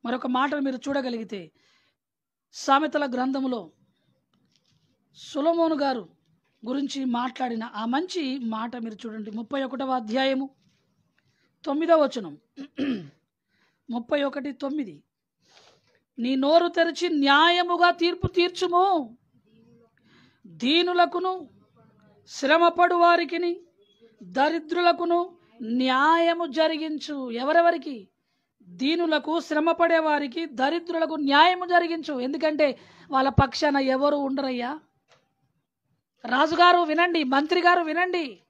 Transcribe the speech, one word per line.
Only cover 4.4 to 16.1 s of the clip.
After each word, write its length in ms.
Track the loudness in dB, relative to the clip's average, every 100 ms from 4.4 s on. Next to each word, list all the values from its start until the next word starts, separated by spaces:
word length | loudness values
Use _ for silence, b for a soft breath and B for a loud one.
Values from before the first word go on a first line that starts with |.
| _ _ _ _ _ _ _ -20
సొలొమోను 600 | -10 -2 0 2 0 0
గారు 340 | -2 -4 -8 _ _ _ _ _ -8
గురించి 400 | -6 -4 -4 -4
మాట్లాడిన 580 | -2 -4 -6 -6 -6
ఆ 220 | -8 -8 -4
మంచి 540 | -2 -4 -6 -6 -6
మాట 360 | -6 -6 -8 -8
మీరు 320 | -12 -10 -12
చూడండి. 240 | -10 -10
ముప్పై 320 | -10 -8 -6
ఒకటవ 280 | -6 -6 -4
అధ్యాయము 580 | -4 -2 -2 0 -2 -6 _ _ _ _ _ _ _ _ _ _ _ -6
తొమ్మిదవ 380 | -2 4 4
వచనం, 340 | 4 -2 -12 -16 _ -20
<clears throat> 520 | -18 -6 -4 -4 -8 _ _ _ _ _ _ _ _
ముప్పై 340 | -8 -4 -2
ఒకటి 280 | -2 -4 -10
తొమ్మిది, 520 | -8 -6 -6 -8 -12 _ _ _ _ b b b b b b _